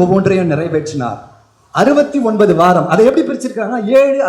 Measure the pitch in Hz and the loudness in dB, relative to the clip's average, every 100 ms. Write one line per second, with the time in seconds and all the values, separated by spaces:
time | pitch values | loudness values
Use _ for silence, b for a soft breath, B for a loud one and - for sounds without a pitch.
0 | 180 190 190 190 170 147 170 156 147 143 | 2 2 2 0 0 -2 -2 -4 -6 -8
1 | 120 101 - _ _ _ _ 147 226 294 | -8 -10 -16 _ _ _ _ 0 2 2
2 | 285 285 226 214 202 165 170 175 156 175 | 0 -2 -2 0 2 4 2 2 0 2
3 | 240 320 285 269 254 226 208 247 208 269 | 2 2 -2 -6 -8 -8 -6 -6 0 2
4 | 277 269 | 2 0